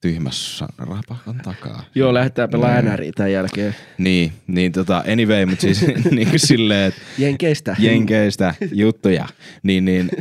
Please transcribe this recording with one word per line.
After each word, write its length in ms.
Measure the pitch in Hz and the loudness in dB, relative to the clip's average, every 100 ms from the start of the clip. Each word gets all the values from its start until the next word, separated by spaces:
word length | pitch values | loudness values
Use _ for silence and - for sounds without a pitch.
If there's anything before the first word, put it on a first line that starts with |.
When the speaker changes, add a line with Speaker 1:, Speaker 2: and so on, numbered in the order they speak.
Speaker 1:
tyhmässä 680 | 90 82 71 - - - - - | -4 -4 -4 -6 -10 -10 -12 -12
rapakan 580 | 62 98 - 120 - 123 | -12 -12 -12 -14 -12 -12
takaa. 400 | 101 90 - - - - | -12 -12 -14 -16 -8 0
Speaker 2:
Joo, 180 | 131 | 2
lähdetään 360 | 123 127 127 117 | 2 0 0 -2
pelaa 320 | - 120 - | 0 2 2
Speaker 1:
Niin. 120 | - | 2
Speaker 2:
N 60 | 101 | 0
R 40 | |
I 80 | 76 | -4
tän 200 | - 98 | -4 -2
jälkeen. 440 | 98 95 - 104 110 - - | -2 -2 -4 -6 -6 -12 -4
Speaker 1:
Niin, 340 | 95 92 82 - - | 2 2 2 -2 -4
niin 240 | 90 90 | 0 0
tota, 320 | 87 92 90 - | 0 0 0 0
anyway, 340 | 110 107 104 92 | 0 2 2 2
mut 140 | 92 | 0
siis 260 | 98 98 151 - | 0 2 2 2
<laughs> 140 | 123 | 2
niinku 200 | 131 110 - | 2 2 2
silleen, 500 | - 123 110 101 98 | 4 4 4 2 0
et 60 | - - - | -2 -8 -2
Speaker 2:
Jenkeistä. 580 | 139 135 170 147 - 95 | -2 0 0 0 -2 2
Speaker 1:
Jenkeistä 760 | 113 113 107 110 104 - 92 80 95 | 4 4 2 2 2 0 -2 -2 -4
juttuja. 560 | 98 107 113 101 87 - - - - | 0 2 2 0 0 -2 -14 -20 -6
Niin, 220 | 98 95 95 | -2 0 2
niin 240 | 92 90 - | 0 0 -4